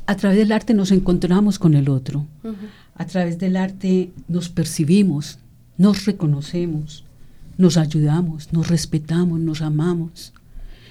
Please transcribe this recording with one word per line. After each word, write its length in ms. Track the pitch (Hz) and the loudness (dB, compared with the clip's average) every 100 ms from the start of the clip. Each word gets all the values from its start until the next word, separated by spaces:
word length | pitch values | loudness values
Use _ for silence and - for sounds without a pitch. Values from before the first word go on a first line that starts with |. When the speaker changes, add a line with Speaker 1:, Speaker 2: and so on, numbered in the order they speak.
| - | -6
Speaker 1:
a 100 | 196 | -2
través 220 | 196 196 | 2 4
del 140 | 214 | 4
arte 220 | 214 - | 2 2
nos 180 | 214 190 | 0 4
encontramos 680 | 185 185 175 175 185 208 196 | 2 4 2 2 4 2 2
con 140 | 165 | 4
el 160 | 147 139 | 4 2
otro. 380 | 131 131 147 147 - | 0 -2 -6 -8 -12
Speaker 2:
Ujú. 120 | 226 202 214 - - - | -14 -12 -16 -20 -20 -14
Speaker 1:
A 100 | 175 | -6
través 340 | 185 175 170 | -2 -2 -2
del 180 | 185 185 | 0 0
arte 560 | 185 - 190 185 180 - - | -2 -4 0 0 0 -8 -6
nos 180 | 175 170 | -6 -4
percibimos, 880 | - 160 - 156 196 190 147 - - - _ _ - | -4 -4 -2 2 4 4 0 -6 -14 -20 _ _ 2
nos 280 | 196 196 - | 2 4 -2
reconocemos, 1000 | 202 156 143 - 175 175 156 151 - - - - - - - | -2 -2 -2 -4 -6 -4 -6 -8 -14 -20 -20 -20 -20 -12 2
nos 180 | 180 165 | 4 4
ayudamos, 760 | 151 156 151 160 175 156 - | 2 0 0 0 -2 -6 -6
nos 160 | 165 160 | -4 0
respetamos, 720 | 165 - 160 151 165 180 165 | -2 -2 -6 -2 0 0 0
nos 200 | 165 156 | -2 -4
amamos. 720 | 156 151 170 170 165 - - - - - - - - | -2 0 0 -2 -6 -12 -20 -20 -20 -16 -16 -18 -20